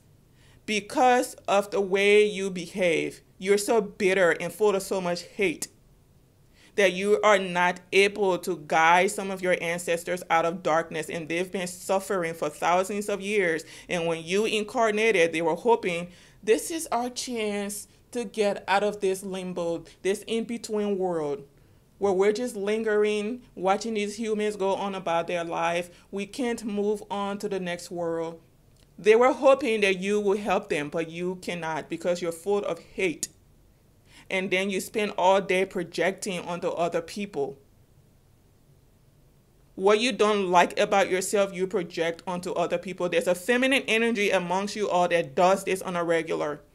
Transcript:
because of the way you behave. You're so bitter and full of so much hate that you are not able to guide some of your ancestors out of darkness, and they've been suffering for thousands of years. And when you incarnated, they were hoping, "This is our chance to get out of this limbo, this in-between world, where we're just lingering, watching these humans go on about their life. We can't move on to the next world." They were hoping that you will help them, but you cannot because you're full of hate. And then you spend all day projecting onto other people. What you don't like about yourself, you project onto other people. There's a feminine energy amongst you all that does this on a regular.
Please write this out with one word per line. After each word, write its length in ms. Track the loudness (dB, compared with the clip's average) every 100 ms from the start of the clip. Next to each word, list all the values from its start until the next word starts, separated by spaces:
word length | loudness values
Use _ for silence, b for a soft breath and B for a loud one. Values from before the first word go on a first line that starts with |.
| _ _ _ b b b -4
because 680 | -2 0 4 6 6 2 -4 0
of 220 | 2 2
the 100 | 0
way 440 | 0 2 6 6 4
you 240 | 2 -4
behave. 720 | -6 -8 0 2 2 0 -8 _ -6
You're 180 | 2 2
so 240 | 4 2
bitter 540 | 0 0 2 4 4 2
and 140 | -4
full 220 | 0 2 2
of 80 |
so 180 | -2 -4
much 220 | -2 -4
hate 440 | -6 -2 -2 -2 -8 _ _ _ _ _ _ _ _ b b 2
that 180 | 2
you 260 | 2 2 4
are 160 | 6 4
not 400 | 2 0 0 0 0
able 460 | 4 4 2 0 0
to 260 | -2 -8 0
guide 420 | 4 6 6 4
some 220 | 0 -6
of 100 | -4
your 160 | 0 0
ancestors 640 | -2 -4 -2 -4 -4 -8 0
out 160 | 2 2
of 160 | -2
darkness, 480 | 0 0 0 -6 -6
and 180 | -8 -4
they've 240 | -4 -4
been 160 | -6 -8
suffering 680 | -8 -2 -2 0 -2 -4 -4
for 140 | -6
thousands 600 | -2 0 2 0 -4 -4
of 100 | -6
years. 460 | -2 0 0 -2 B B B
And 160 | -4 -2
when 180 | -4
you 220 | -2 0 0
incarnated, 880 | -2 -2 0 0 2 2 4 4
they 80 | 2
were 140 | 0 0
hoping, 540 | 2 2 2 -6 -8 B B B
"This 260 | 0 0 0
is 180 | -8 -4
our 180 | -2 -2
chance 800 | -6 -8 -4 -4 -4 -6 -8 -14 b _
to 140 | -8 -6
get 380 | -2 -2 -2 0
out 160 | 0
of 180 | 0 0
this 220 | -2 -2
limbo, 600 | -6 -8 -8 -6 -4 -6 B B
this 200 | -4 -4 -2
in-between 720 | -4 -4 -8 -6 -4 -2 -2
world, 440 | -2 -2 -2 -4 -8 b b b b -4
where 160 | 0
we're 200 | 2 2
just 220 | 2 -2 -4
lingering, 840 | -2 -2 0 2 2 0 -4 -8 B -4
watching 400 | 0 0 -2 -4
these 220 | -4 -4
humans 380 | -4 -2 -2 -2
go 200 | -2 0
on 180 | -2
about 320 | -6 -2 -2 -2
their 180 | -4
life. 460 | -4 -2 -2 -2 -4 b b
We 160 | -10 -8
can't 360 | -6 -4 -4
move 380 | -4 -2 -2 -2 -4
on 300 | -6 -4 -6
to 100 | -6
the 100 | -6
next 300 | -6 -8 -10
world." 500 | -6 -4 -4 -6 -10 _ _ _ _ _ 0
They 180 | 6 8
were 180 | 6
hoping 480 | 6 6 6 4 2
that 180 | 2 2
you 200 | 0 0
will 180 | 2 0
help 320 | 0 -2 0
them, 200 | -4 -2
but 200 | -4 -6
you 280 | -6 -6 -6
cannot 480 | -8 -6 -6 -6 -6
because 320 | -4 -2 -2
you're 100 | -4
full 320 | -6 -2 -2
of 140 | -2 -6
hate. 520 | -8 -4 -4 -4 -8 _ _ _ _ _ _ _ B B B
And 220 | -4 -2
then 180 | 0 0
you 100 | -2
spend 340 | -4 -4 -4 2
all 240 | 4 4
day 240 | 2 0 0
projecting 760 | -4 -6 -2 -2 -2 -6 -6
onto 260 | -6 -6 -4
other 340 | -2 -2 -2
people. 560 | -6 -10 -8 -6 -6 -8 _ _ _ _ _ _ _ _ _ _ _ _ _ _ _ _ _ _ _ _ _
What 260 | 0 4 4
you 120 | 4
don't 400 | 2 2 2 4
like 280 | 4 4 2
about 300 | 2 4 2
yourself, 420 | 0 0 0 0
you 140 | -2 -4
project 560 | -2 -4 -4 -4 -4 -6
onto 240 | -6 -4
other 260 | -2 -2 -2
people. 320 | -6 -4 -2
There's 180 | 0 2
a 60 |
feminine 500 | 0 0 2 2 0 0
energy 420 | 0 2 0 2
amongst 460 | 0 0 -2 -2 -4
you 120 | 0
all 200 | 2 2
that 260 | 0 0
does 300 | 2 4 4
this 180 | 0 -4
on 140 | -4 -4
a 80 |
regular. 580 | 0 0 0 -4 -4 -6 -14